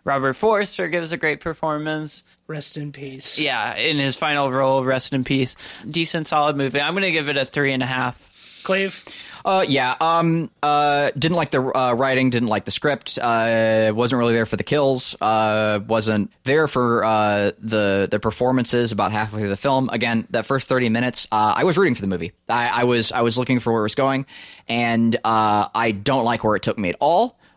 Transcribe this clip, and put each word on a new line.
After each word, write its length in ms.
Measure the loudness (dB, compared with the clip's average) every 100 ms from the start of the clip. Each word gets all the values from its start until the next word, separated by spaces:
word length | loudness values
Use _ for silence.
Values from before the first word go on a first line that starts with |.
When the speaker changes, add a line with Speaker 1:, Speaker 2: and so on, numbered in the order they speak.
Speaker 1:
Robert 300 | -4 0 0
Forster 540 | 0 2 2 0 -4 -4
gives 220 | -4 -4
a 60 | -4
great 240 | -4 -4
performance. 840 | -6 -6 -4 -4 -4 -6 -6 -12 -18 _ -14
Speaker 2:
Rest 280 | -10 -10 -10
in 140 | -10
peace. 460 | -12 -14 -10 -6 -2
Speaker 1:
Yeah, 360 | -2 -2 -4 -2
in 200 | 0 0
his 180 | 0 -2
final 340 | -2 0 0
role, 320 | 2 2 2
rest 300 | 2 0 -2
in 100 | -4
peace. 320 | 0 0 -2 -6 -16 -16 -8
Decent, 400 | -4 -2 -2 -2
solid 300 | 0 2 0
movie. 240 | -2 0
I'm 120 | -2 -2
gonna 160 | 0
give 180 | -2 -2
it 80 | -2
a 80 | -2
three 260 | 0 0
and 120 | 0
a 40 | -2
half. 420 | -2 -4 -6 -18 -20 -20 -12
Speaker 2:
Cleve? 400 | -2 -2 -2 -8 -16 -20 -20 -8
Speaker 3:
Uh, 220 | 0 2 2
yeah. 280 | 2 0 0
Um, 520 | 2 2 2 0 -2 -4
uh, 480 | 0 2 2 2 0 0
didn't 180 | 0 0
like 140 | 0
the, 140 | 0 0 0
uh, 180 | 2
writing, 360 | 2 2 2 2
didn't 200 | 2 0
like 140 | 0 -2
the 40 |
script. 480 | -2 0 -2 -4 -4
Uh, 720 | 0 2 2 2 4 4 2 2
wasn't 240 | 0 2
really 160 | 2 2
there 100 | 0
for 100 | -2
the 80 |
kills. 520 | -2 2 2 0 -2 -2
Uh, 600 | 0 2 2 2 0 -2 0
wasn't 440 | -2 2 0 -2 _
there 240 | 0 2 2
for, 360 | 2 2 2
uh, 480 | 2 2 2 2 0 -2
the, 500 | -2 0 2 2 0
the 80 | 0
performances 720 | -2 0 0 2 2 0 0
about 200 | 0 -2
halfway 280 | 0 -4 -4
through 100 | -4
the 60 | -2
film. 320 | 0 0 0
Again, 360 | -2 0 -2 0
that 160 | -2 0
first 220 | -2 0
thirty 220 | 0 2
minutes, 380 | 0 0 -2 -2
uh, 240 | 2 2 2
I 60 |
was 120 | 2 4
rooting 200 | 2 2
for 60 |
the 60 | -2
movie. 260 | -4 -6 -10 -4
I, 200 | -2 0 0
I 20 |
was, 280 | 2 2 0
I 100 | 0
was 140 | 0 0
looking 240 | 0 0
for 140 | 2
where 80 | 0
it 40 | 0
was 100 | 0
going, 320 | 0 0 -6 -14 -20 -18 -6
and, 460 | -2 0 2 2 2
uh, 540 | 2 2 4 2 0
I 160 | -2 -2
don't 340 | -2 0 0
like 200 | 0 0
where 120 | 0 0
it 60 |
took 160 | -2 -2
me 120 | -2
at 80 | 0
all, 400 | 2 2 2 _ _